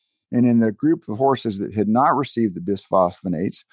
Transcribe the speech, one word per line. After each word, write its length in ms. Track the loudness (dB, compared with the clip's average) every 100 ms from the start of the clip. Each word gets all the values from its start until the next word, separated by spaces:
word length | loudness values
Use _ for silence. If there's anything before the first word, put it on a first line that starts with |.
| _ _ _
And 140 | 0 2
in 120 | 4
the 140 | 2
group 360 | 0 0 0 -4
of 100 | -2
horses 400 | 0 0 -2 -6
that 160 | -6
had 140 | -2 0
not 280 | 2 2 2
received 380 | -2 0 -2
the 180 | -2 -6
bisphosphonates, 920 | -6 0 2 2 0 -6 -4 -2 -2 -4